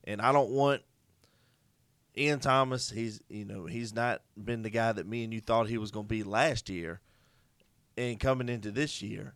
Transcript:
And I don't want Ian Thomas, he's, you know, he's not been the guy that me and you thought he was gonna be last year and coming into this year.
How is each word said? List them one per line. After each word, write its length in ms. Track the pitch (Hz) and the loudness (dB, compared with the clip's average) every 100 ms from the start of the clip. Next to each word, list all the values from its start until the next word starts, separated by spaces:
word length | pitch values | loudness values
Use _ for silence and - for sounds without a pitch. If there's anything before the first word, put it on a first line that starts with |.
| - | -8
And 160 | 104 | 0
I 100 | 120 | 4
don't 200 | 143 117 | 6 4
want 300 | 135 143 139 - _ _ _ _ _ _ _ _ _ _ _ _ - | 4 4 4 -2 _ _ _ _ _ _ _ _ _ _ _ _ -2
Ian 220 | 147 143 | 0 2
Thomas, 500 | 139 135 131 127 - | 4 4 4 0 -4
he's, 320 | 110 113 107 - | -4 -4 -6 -12
you 160 | 104 | -12
know, 220 | 104 101 82 | -10 -8 -8
he's 280 | 113 113 | -6 -6
not 280 | 110 120 110 _ - | -2 0 -2 _ -12
been 200 | 104 117 | -6 -4
the 80 | 110 | -2
guy 240 | 113 113 | 2 2
that 120 | 104 87 | 0 -2
me 200 | 117 113 | -4 -4
and 80 | |
you 80 | 113 | -4
thought 260 | - 113 110 | 2 2 2
he 100 | 117 | 0
was 140 | 104 | -4
gonna 160 | 107 107 | -6 -4
be 160 | 110 | -4
last 460 | 98 107 156 117 - | 0 2 4 2 -4
year 320 | 92 82 87 _ _ _ _ _ _ _ _ _ - | -6 -6 -8 _ _ _ _ _ _ _ _ _ -6
and 200 | 123 110 | -4 0
coming 300 | 135 131 120 | 2 2 0
into 240 | 120 104 | -2 -4
this 300 | 113 147 - | -2 -2 -4
year. 320 | 104 113 131 | -8 -8 -10